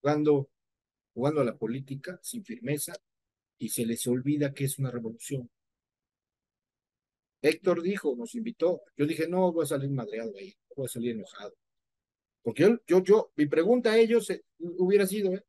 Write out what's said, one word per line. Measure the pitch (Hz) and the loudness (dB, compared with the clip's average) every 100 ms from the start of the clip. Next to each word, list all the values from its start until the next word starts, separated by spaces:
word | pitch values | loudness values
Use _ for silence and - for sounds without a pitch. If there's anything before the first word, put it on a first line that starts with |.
Jugando, | 143 151 151 147 139 _ _ _ _ _ _ | 2 2 4 2 2 _ _ _ _ _ _
jugando | - 135 151 | -2 0 2
a | 123 | 0
la | 104 | -2
política | 110 131 135 135 175 180 | -6 -6 -8 -10 -10 -14
sin | - 120 98 | -12 -14 -12
firmeza | 113 123 147 - 165 _ _ _ _ _ _ | -10 -6 -4 -6 -12 _ _ _ _ _ _
y | 110 | -10
se | - 113 | -6 -4
les | 117 127 | -4 -2
olvida | 123 135 147 143 | -2 0 -2 -2
que | 139 139 | -4 -6
es | - | -4
una | 135 | -6
revolución. | 120 113 117 - 135 120 _ _ _ _ _ _ _ _ _ _ _ _ _ _ _ _ _ _ _ | -6 -10 -10 -10 -10 -10 _ _ _ _ _ _ _ _ _ _ _ _ _ _ _ _ _ _ _
Héctor | 143 160 185 175 | 0 2 0 0
dijo, | 170 196 151 120 | 0 -2 -2 -4
nos | 117 120 | -6 -8
invitó, | 113 - 170 175 - - | -8 -2 0 0 -6 -2
yo | 147 | -2
dije, | 156 160 | 0 -2
"No, | 180 185 | 2 2
voy | 165 | 2
a | 143 | -2
salir | 143 139 | -2 -2
madreado | 139 107 110 113 98 | -4 -6 -8 -8 -10
ahí, | 98 _ _ - | -18 _ _ -10
voy | 127 | -8
a | |
salir | 120 120 | -6 -6
enojado". | 113 98 - 101 _ _ _ _ _ _ _ _ _ | -6 -10 -16 -16 _ _ _ _ _ _ _ _ _
Porque | 117 110 | -8 2
yo, | 180 233 - | 4 4 2
yo, | 180 | 2
yo, | 185 214 - - | 6 4 4 -2
mi | 147 | 2
pregunta | 156 175 247 233 | 2 4 4 4
a | 220 | 4
ellos, | 226 233 208 | 6 4 0
eh, | 180 _ _ | -8 _ _
hubiera | 320 170 185 202 196 | -10 -2 4 4 4
sido, | 208 196 | 0 -2
¿eh? | 190 | -2